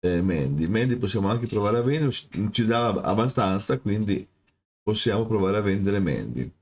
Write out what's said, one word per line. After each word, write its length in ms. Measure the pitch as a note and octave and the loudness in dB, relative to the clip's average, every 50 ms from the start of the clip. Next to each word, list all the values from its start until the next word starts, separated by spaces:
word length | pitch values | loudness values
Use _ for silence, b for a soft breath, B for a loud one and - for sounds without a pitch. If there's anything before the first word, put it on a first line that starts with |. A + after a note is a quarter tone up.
Eh, 220 | - F2+ F2+ F2 F2+ | 0 0 0 2 0
Mendy, 440 | F#2+ F2 D#2+ C#2 C2+ C#2+ D2 D#2+ E2 | 0 0 0 0 -2 0 -2 0 0
Mendy 280 | G2+ A2 A#2+ C3 A#2+ | 0 0 2 0 0
possiamo 320 | B2 - G2 F#2+ A2+ G2 G2 | 0 -2 -2 -2 0 0 0
anche 180 | A2 A#2 A#2+ | 0 0 -2
provare 320 | A2+ - G#2+ G2+ G2+ A2 A#2+ | -2 -2 0 0 2 2 2
a 40 | A#2+ | 2
vendere, 300 | B2+ C#3+ D#3 D#3 C#3 - | 0 0 2 0 0 -2
ci, 160 | - - - - E2+ G2+ G#2 | -4 -10 -10 -6 -4 -4 -2
ci 140 | - - A#2 | 0 0 2
dà 240 | A2 A#2 A#2+ C#3+ A#2 | 2 2 2 2 2
abbastanza, 880 | G2 - - - F#2+ G2+ A2+ B2+ B2+ - G#2+ F#2+ F#2 G2 G2+ - C3+ C3 | 0 0 0 0 0 2 2 2 2 0 0 0 0 -2 -2 -2 -4 -2
quindi 480 | - G#2+ G2 G#2+ G#2+ G2+ G2 - - - _ _ _ _ _ _ _ _ _ _ _ | -2 -2 -2 -2 0 0 -2 -2 -4 -10 _ _ _ _ _ _ _ _ _ _ _
possiamo 440 | - G#2+ G#2+ - A#2+ G2+ G#2 A2+ | -4 -2 0 0 0 0 0 0
provare 320 | A2+ A2+ G#2 F#2+ F#2+ G2 G#2+ | 0 2 2 2 2 2 2
a 20 | |
vendere 380 | G2+ G2+ F#2+ F#2+ F#2+ G2 G2+ G2+ | 2 0 0 2 2 0 2 2
Mendy. 520 | F#2+ E2+ C#2 G#1+ G#1+ A1 A#1+ B1 B1+ - - _ | 2 0 0 -2 -4 -6 -6 -6 -6 -6 -8 _